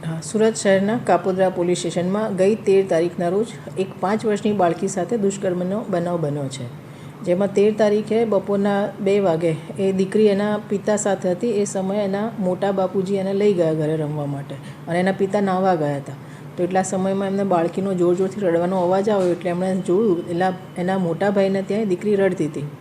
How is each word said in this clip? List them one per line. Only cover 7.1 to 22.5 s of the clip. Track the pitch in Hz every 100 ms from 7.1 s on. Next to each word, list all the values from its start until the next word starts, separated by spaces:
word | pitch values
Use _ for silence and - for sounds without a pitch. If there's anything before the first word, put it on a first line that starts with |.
| -
જેમાં | 196 180 196
તેર | 196 208 214
તારીખે | 214 208 214 220
બપોરના | 233 196 196 202 202 202 208 -
બે | 196 202
વાગે | 196 165 165 160 - -
એ | 190
દીકરી | 190 190 208 214
એના | 196 208 214 226
પિતા | 202 196 214
સાથે | 208 190 185
હતી. | 180 240
એ | 208
સમયે | 202 202 190 202
એના | 202 202 214 -
મોટા | 185 180 196
બાપુજી | 190 185 196 185
એને | 196 190
લઈ | 196 208
ગયા | 180 160
ઘરે | 156 151 156
રમવા | 147 151 143
માટે | 139 143 139 - - 156
અને | 170
એના | 185
પિતા | 190 196 202
નાહવા | 196 185 190
ગયા | 175 147 143
હતા. | 139 139 - - - -
તો |
એટલા | 175 185
સમયમાં | 185 196 190 196 196
એમને | 196
બાળકીનો | 196 180 165 180 190
જોર | 185 175
જોરથી | 180 190 208
રડવાનો | 196 165 175 190
અવાજ | 175 190 208
આવ્યો, | 202 180
એટલે | 170 185
એમણે | 175 185 190
જોયું, | 170 180 226 170 175
એટલે | 175 185 180 - -
એના | 180 190
મોટા | 175 160 196
ભાઈને | 202 196 196
ત્યાં | 190 202 220
દીકરી | 175 208 202
રડતી | 196 180
હતી. | 151